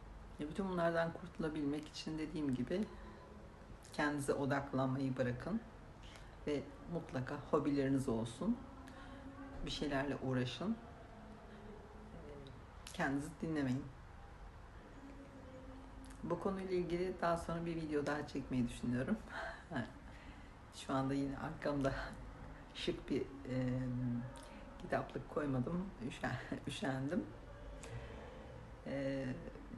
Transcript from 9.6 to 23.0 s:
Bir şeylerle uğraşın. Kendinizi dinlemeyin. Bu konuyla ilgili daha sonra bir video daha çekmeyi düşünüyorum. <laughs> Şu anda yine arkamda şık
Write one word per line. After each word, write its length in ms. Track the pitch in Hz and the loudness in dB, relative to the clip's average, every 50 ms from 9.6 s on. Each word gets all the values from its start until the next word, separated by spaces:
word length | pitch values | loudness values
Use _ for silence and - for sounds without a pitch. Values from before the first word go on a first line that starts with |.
| - | -2
Bir 60 | 147 | -2
şeylerle 440 | - - 156 143 139 135 139 143 135 | 0 0 2 4 4 4 4 4 2
uğraşın. 640 | 131 131 131 127 127 123 - - - 175 214 226 - - - - - - - - - - - - - - - - - - - - - - - - - - - - - - 147 143 139 139 127 - - - - - - - - - | 2 2 4 4 4 4 2 0 0 2 2 2 0 -2 -10 -12 -12 -12 -12 -12 -12 -12 -12 -12 -12 -12 -12 -12 -12 -10 -10 -10 -10 -12 -12 -12 -12 -12 -10 -10 -10 -10 -8 -10 -10 -10 -10 -12 -12 -14 -14 -14 -12 -12 -8 -2
Kendinizi 360 | - 160 139 135 143 147 165 - - | 2 2 4 4 2 0 -2 -4 -2
dinlemeyin. 440 | - 160 156 147 135 127 123 139 - - - - - - - - - - - - - - - - - - - - - - - 269 269 277 277 277 269 262 - 269 - - 262 262 - - - - - - - - - - - - - | 0 2 2 4 4 4 4 2 0 -4 -8 -12 -12 -12 -12 -12 -12 -12 -12 -12 -12 -12 -12 -12 -14 -14 -14 -14 -14 -14 -14 -12 -12 -12 -12 -12 -12 -12 -12 -12 -12 -12 -12 -10 -10 -10 -10 -12 -12 -12 -12 -10 -10 -10 -10 -6 0
Bu 160 | 160 175 170 | 0 2 4
konuyla 360 | - 196 190 190 190 185 185 | 4 2 2 2 2 4 4
ilgili 460 | 180 175 160 170 175 185 185 180 - | 4 4 4 2 2 2 2 2 4
daha 160 | 175 170 170 | 4 6 6
sonra 280 | 170 - - 165 170 170 | 4 2 0 0 0 2
bir 100 | 170 165 | 0 0
video 300 | 165 160 151 151 147 139 | 0 0 2 4 4 4
daha 220 | 147 147 151 143 | 4 2 2 0
çekmeyi 420 | - - 143 135 - 135 127 117 120 | -2 -2 -4 -2 2 4 4 4 4
düşünüyorum. 480 | - - - 120 123 123 135 - 220 - - - - - - - - - - - | 2 0 2 4 4 4 4 4 2 2 0 -4 -4 -4 -4 -4 -6 -8 -8 -2
<laughs> 1040 | - 254 214 - - - - - - - - - - - - - - - - - - | -2 -2 -2 -2 -6 -10 -12 -12 -12 -12 -12 -12 -12 -12 -12 -14 -14 -14 -14 -14 -12
Şu 180 | - - - 131 | -8 -2 2 2
anda 200 | 135 135 135 139 | 4 4 4 4
yine 240 | 139 139 139 135 | 4 2 2 0
arkamda 560 | - - 156 165 - - 147 147 143 131 135 - - - - - - - - - - - - - - - - - - | -2 -2 -4 -4 0 2 2 4 6 4 4 4 2 -2 -4 -6 -8 -10 -10 -10 -10 -10 -10 -10 -12 -12 -10 -6 0
şık 300 | - 175 - - | 2 2 2 2